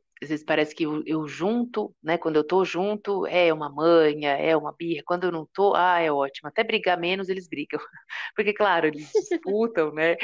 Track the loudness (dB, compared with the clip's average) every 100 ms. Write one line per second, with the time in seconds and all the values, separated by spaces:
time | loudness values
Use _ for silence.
0 | _ _ -8 -6 0 0 0 -2 -4 -4
1 | -4 -4 -4 -4 -2 -2 -2 -4 -6 _
2 | -2 -2 2 0 2 2 0 -2 -2 -4
3 | -4 -4 0 2 2 2 -4 0 6 6
4 | 6 2 0 2 2 2 0 -6 -6 -6
5 | -4 -2 -2 -4 -6 0 2 4 4 2
6 | 2 0 -2 -6 -6 -4 -2 0 0 0
7 | 0 -2 -4 -6 -8 -10 -8 -8 -10 -20
8 | -14 -12 -8 -2 -2 2 2 4 2 -2
9 | -4 -2 0 -4 -2 0 0 0 -2 0
10 | 0 0